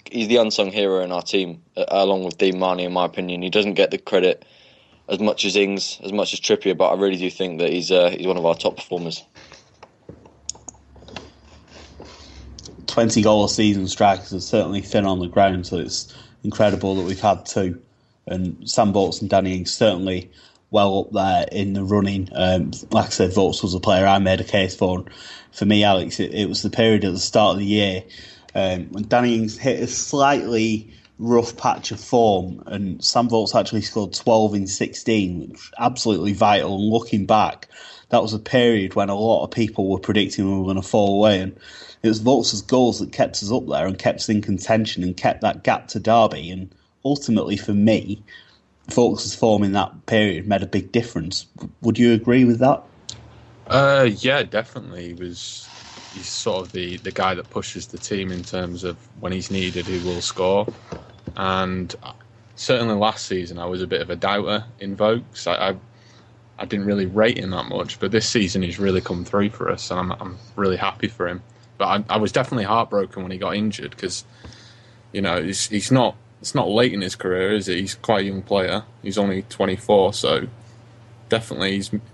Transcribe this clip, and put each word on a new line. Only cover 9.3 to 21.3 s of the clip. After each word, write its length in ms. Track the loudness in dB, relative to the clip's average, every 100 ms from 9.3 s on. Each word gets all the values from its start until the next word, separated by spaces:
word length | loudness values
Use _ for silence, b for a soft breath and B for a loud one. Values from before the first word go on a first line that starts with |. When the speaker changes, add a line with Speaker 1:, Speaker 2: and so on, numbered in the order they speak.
| b b b b b -20 _ -20 -20 -20 _ -16 -16 -18 -20 _ -20 -18 -18 -18 _ -20 -20 -20 B B B B B B B B -18 -18 -14 -2
Speaker 2:
Twenty 360 | 2 4 4
goal 240 | 6 4 4
a 40 |
season 380 | 2 2 2 -2
strikers 460 | 2 2 2 -4
are 60 | -10
certainly 420 | -2 0 0 -4
thin 240 | -2 0 0
on 140 | -2
the 80 | 0
ground, 400 | 4 4 2 -4
so 100 | -6
it's 360 | -6 -8 -10 B B B
incredible 520 | -8 2 2 2 -2 -2
that 80 |
we've 160 | -4 0
had 260 | 0 0 -2
two. 340 | -2 -2 -4 _ _ _ _ -8
And 440 | -4 -4 -6 -2
Sam 240 | 2 4
Vokes 280 | 4 2 -2
and 80 | 2
Danny 260 | 2 2 -4
Ings 160 | -4
certainly 600 | 2 2 2 -4 -4 -8 b b b 0
well 280 | 2 4 2
up 120 | -2
there 340 | 0 2